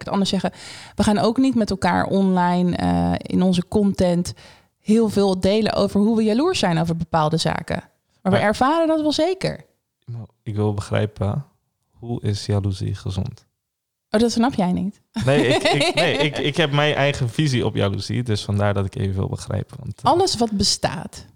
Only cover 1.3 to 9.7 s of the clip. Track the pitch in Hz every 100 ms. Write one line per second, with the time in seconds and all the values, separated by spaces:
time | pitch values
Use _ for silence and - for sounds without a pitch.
1.3 | 240 262 233 208 190 180 185 - 196 190
2.3 | 185 175 180 180 - 90 - 87 - -
3.3 | - 95 180 - 214 202 185 180 170 175
4.3 | - - - _ _ - 220 220 196 202
5.3 | 185 190 214 214 - 196 202 208 220 214
6.3 | 226 339 370 196 160 170 170 165 165 151
7.3 | 160 160 - - - - _ _ _ 190
8.3 | 196 202 214 254 330 320 320 302 285 330
9.3 | 381 156 - -